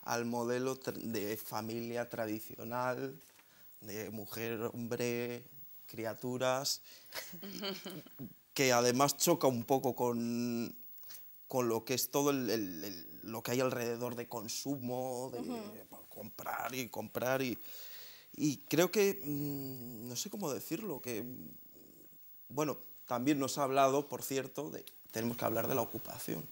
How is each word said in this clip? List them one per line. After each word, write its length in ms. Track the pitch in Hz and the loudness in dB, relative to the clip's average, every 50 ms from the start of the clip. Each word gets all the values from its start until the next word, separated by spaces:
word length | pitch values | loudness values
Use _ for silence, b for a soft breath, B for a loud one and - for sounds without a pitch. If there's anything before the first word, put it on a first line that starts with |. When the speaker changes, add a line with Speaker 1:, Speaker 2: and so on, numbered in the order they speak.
| - | -2
Speaker 1:
al 220 | - 120 117 120 | 0 0 0 0
modelo 540 | 117 117 120 - 120 123 127 127 131 131 127 | 0 0 0 2 2 2 2 2 0 -2 -2
tra-, 140 | - 127 107 | -4 -6 -6
de 420 | - - 113 113 110 101 101 - | -4 -4 -2 -2 -2 0 -2 -2
familia 720 | - - - - 110 110 110 113 117 117 117 117 120 120 | -4 -4 -4 -4 -4 -2 -2 -4 -4 -4 -2 -2 -4 -4
tradicional, 1120 | 120 - 120 117 107 107 110 - - - - 110 113 117 123 127 127 123 127 135 135 139 160 B B B B B B B B B B B - | -4 -4 -4 -2 -2 -2 -4 -6 -10 -12 -10 -8 -4 -2 0 0 0 0 0 -4 -6 -6 -10 B B B B B B B B B B B -16
de 280 | - 110 98 107 107 90 | -10 -8 -6 -4 -4 -4
mujer, 500 | 107 110 101 - - 113 113 113 117 104 113 117 - | -6 -8 -8 -8 -6 -4 -2 -2 -2 -2 -2 -4 -4
hombre, 680 | 120 120 117 120 120 120 120 120 120 120 120 123 120 127 - - - - - - - - | -4 -4 -4 -2 0 0 0 0 0 -2 -2 -4 -8 -10 -14 -20 -20 -20 -18 -20 -20 -18
criaturas, 960 | - - 113 110 113 107 - - 127 123 127 127 127 127 131 139 - - - B B B B B B B B B B B 170 | -12 -8 -4 -4 -4 -4 -4 -4 -4 0 2 4 4 4 4 2 0 -2 -2 B B B B B B B B B B B -12
Speaker 2:
<laughs> 1120 | - 202 190 185 202 196 190 185 - 196 180 165 - - - - 131 - - - _ _ _ | -10 -10 -8 -4 -4 -4 -4 -4 -8 -10 -10 -10 -12 -14 -12 -12 -12 -12 -12 -16 _ _ _
Speaker 1:
que 180 | - 139 131 123 | 4 6 8 8
además 440 | 120 120 123 120 127 139 143 - | 8 8 6 6 6 6 4 4
choca 300 | - - 175 170 170 160 | 4 6 6 6 8 6
un 160 | 135 127 117 113 | 4 4 4 4
poco 300 | - 139 135 131 131 117 | 4 4 4 4 2 2
con, 800 | - 123 123 120 117 117 117 120 120 120 123 120 117 117 - - - - - - - - B B B B B B - - | 2 2 2 2 2 0 -2 0 0 0 0 0 -2 -2 -4 -6 -10 -16 -18 -18 -18 -16 B B B B B B -20 -10
con 200 | - - 131 123 | -2 2 2 4
lo 160 | 117 110 113 110 | 4 4 2 2
que 100 | - 131 | 0 0
es 160 | 123 - - | 0 0 2
todo 180 | - 147 143 143 | 2 4 6 6
el, 200 | 139 135 127 107 | 4 4 4 2
el, 340 | 101 117 104 92 87 80 76 | 2 2 2 -2 -4 -6 -8
el, 340 | 104 92 82 82 - 73 - - | -8 -8 -10 -12 -14 -14 -12 -10
lo 180 | 92 113 113 - | -6 -6 -4 -2
que 80 | - | 0
hay 80 | 120 127 | 2 4
alrededor 540 | 131 127 123 120 120 117 117 117 123 123 120 | 4 2 2 0 0 -2 -2 -2 -2 -4 -2
de 120 | 113 120 | -4 -6
consumo, 1040 | - - 117 104 117 - - - 135 143 139 123 123 123 127 127 131 127 120 127 131 127 | -6 -6 -6 -6 -4 -6 -4 -2 -2 -2 -2 -2 -2 -2 0 -2 -2 -2 -2 -4 -4 -4
de 60 | 120 | -6
Speaker 3:
Ujú. 220 | - - 247 233 214 104 - 110 - - - - - - | -4 -4 -4 -6 -6 -8 -10 -14 -16 -16 -18 -20 -18 -16
Speaker 1:
comprar 640 | - 110 107 104 - - - - - - 117 117 127 | -12 -12 -12 -12 -10 -10 -6 -6 -4 -4 -4 -2 -2
y 120 | 131 127 104 | -2 -2 -2
comprar 520 | - - 107 107 - 117 113 127 131 131 | -4 -6 -6 -4 -2 0 2 4 4 4
y, 160 | 135 127 110 - B B B B B B B B B B B B B B - | 4 2 0 -2 B B B B B B B B B B B B B B -4
y 240 | - 131 151 131 - - - | 2 2 2 2 2 -2 2
creo 220 | - 143 175 180 | 4 6 6 6
que, 280 | - 226 202 196 190 - - | 6 6 6 6 4 2 -2
mm, 840 | 143 147 143 147 143 143 139 135 135 135 131 123 120 123 107 110 123 | -2 -2 0 0 -2 -2 -4 -4 -6 -6 -8 -10 -10 -10 -8 -8 -6
no 60 | 123 | -4
sé 140 | 123 - 208 | -4 -4 -4
cómo 240 | - 214 196 156 131 | -4 -4 -2 -2 -2
decirlo, 480 | 98 - - 156 190 220 208 156 123 | -2 -2 -4 -4 -4 -2 -4 -6 -6
que, 240 | - 123 120 104 117 123 127 98 - - - - - - - - - - - - - - - - - - - - - - | -4 -4 -4 -4 -4 -6 -8 -10 -12 -14 -14 -16 -18 -18 -20 -20 -20 -20 -20 -20 -20 -20 -20 -20 -20 -20 -20 -20 -16 -6
bueno, 280 | 113 135 156 147 120 - - - - - - | 0 0 2 2 0 -2 -6 -18 -18 -18 -4
también 340 | - 127 120 123 139 151 139 | -2 0 2 4 4 4 4
nos 180 | 135 127 - | 4 0 2
ha 60 | 151 143 | 2 2
hablado, 440 | 131 131 139 135 135 131 143 143 | 4 6 8 8 8 6 4 2
por 160 | - - 123 - | 0 -6 -6 -4
cierto, 460 | - 139 135 127 131 - - 143 160 | 0 0 0 0 -2 -6 -6 -6 -6
de, 160 | - - - - - - - - | -6 -10 -12 -12 -18 -20 -20 -6
tenemos 240 | - 110 113 120 120 | -4 0 0 0 0
que 80 | 123 117 | 2 2
hablar 240 | 113 113 113 117 | 2 4 2 2
de 80 | 123 135 | 2 2
la 60 | 127 | 2
ocupación. 680 | 113 - - 113 - - - 113 - - 113 - - - | 2 2 -2 -6 -6 -6 -8 -8 -4 -4 -2 -4 -4 -8